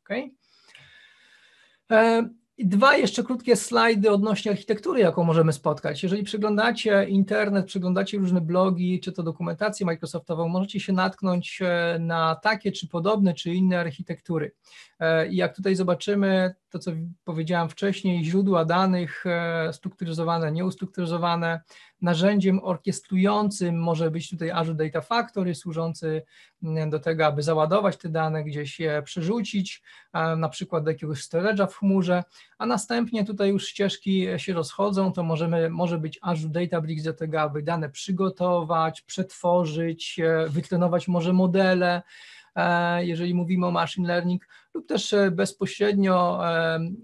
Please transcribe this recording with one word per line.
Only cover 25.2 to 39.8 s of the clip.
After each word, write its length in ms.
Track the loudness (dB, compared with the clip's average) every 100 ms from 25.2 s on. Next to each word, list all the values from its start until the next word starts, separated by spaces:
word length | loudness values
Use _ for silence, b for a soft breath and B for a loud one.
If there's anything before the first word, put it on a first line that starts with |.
| -2 -2 -2
służący, 680 | -4 -6 -4 -4 -4 -4 -4 -6 b b _
mm, 280 | -4 -2 -2
do 100 | -2
tego, 260 | -2 2 2
aby 160 | 2
załadować 540 | 0 2 2 2 2 -2
te 120 | -4
dane, 360 | -2 0 -2
gdzieś 360 | -4 -6 -8 -6
je 220 | -2 -2
przerzucić, 800 | -4 -4 -2 -2 -2 -4 -4 -8 B B B
e, 240 | -4 -2 0
na 120 | -2
przykład 360 | -6 -6 -4
do 60 | -2
jakiegoś 320 | -4 -6 -8
storage'a 440 | -6 -2 0 2 0
w 100 | 0
chmurze, 480 | 2 2 2 0 -2 B B -8
a 80 | -2
następnie 580 | -2 -2 -2 -2 -2
tutaj 260 | -2 0 0
już 160 | 0 -2
ścieżki 600 | -2 -2 -2 0 0 0 -2
się 160 | -4
rozchodzą, 600 | -4 -4 -2 0 0 0
to 100 | 0
możemy, 480 | -2 -2 0 0 0
może 280 | 0 -2 -2
być 200 | -4 -6
Azure 300 | -4 -2 -2
Databricks 520 | -2 -2 -2 -2 -4
do 100 | -4
tego, 260 | -6 -2 0
aby 220 | 0 -2
dane 280 | -2 -2 -4
przygotować, 1120 | -6 -4 -2 -2 0 0 2 2 0 0 -2
przetworzyć, 1160 | -8 -6 -6 -2 2 2 2 0